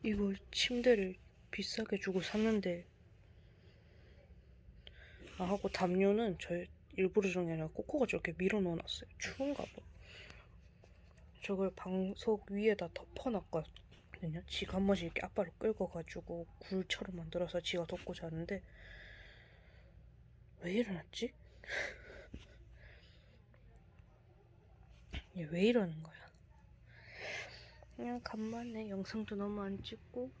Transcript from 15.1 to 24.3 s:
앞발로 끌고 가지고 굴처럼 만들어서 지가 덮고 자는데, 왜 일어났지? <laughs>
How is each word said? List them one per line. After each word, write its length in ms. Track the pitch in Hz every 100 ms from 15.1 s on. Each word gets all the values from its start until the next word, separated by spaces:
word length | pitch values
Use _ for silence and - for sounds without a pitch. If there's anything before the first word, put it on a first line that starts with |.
| -
앞발로 260 | - - 170 -
끌고 300 | 220 214 180
가지고 580 | 170 165 180 - 170 170 -
굴처럼 580 | - 190 180 - 196 175
만들어서 440 | 160 175 175 175
지가 260 | 170 180 165
덮고 260 | 180 -
자는데, 500 | 175 165 160 170 190 - - - - - - - - - - - - - - - - - - - -
왜 120 | 175
일어났지? 580 | 202 220 175 - - 233 - - -
<laughs> 3750 | - - - - - - - - - - - - - - - - - - - - - - - - - - -